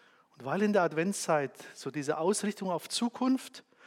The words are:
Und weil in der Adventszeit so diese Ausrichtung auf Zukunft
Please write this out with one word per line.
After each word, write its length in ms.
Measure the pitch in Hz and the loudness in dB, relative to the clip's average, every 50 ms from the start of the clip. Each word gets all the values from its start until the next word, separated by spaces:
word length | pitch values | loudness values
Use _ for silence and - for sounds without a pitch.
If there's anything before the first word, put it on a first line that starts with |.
| _ _ _ _ _ _ _ | _ _ _ _ _ _ _
Und 80 | - 120 | -12 -6
weil 180 | 135 151 196 214 | -2 0 2 2
in 100 | 208 202 | 4 4
der 100 | 196 175 | 4 4
Adventszeit 720 | 160 147 156 170 196 196 - - - 165 151 139 131 - - - - - | 4 2 2 0 0 0 -2 0 2 2 2 2 0 -4 -10 -18 -18 -16
so 160 | - - 135 | -12 -10 -6
diese 280 | 123 151 139 143 151 156 | -6 -4 -2 -2 -2 0
Ausrichtung 520 | 160 185 208 - - 208 202 - 196 185 | 2 2 2 2 0 -2 -2 -2 -2 -2
auf 180 | 175 156 - - | -2 -4 -4 -4
Zukunft 760 | - - 233 240 - - 254 262 262 254 - - - - - _ _ _ - | -4 -2 -2 -2 0 0 2 2 2 2 -2 -6 -18 -20 -20 _ _ _ -20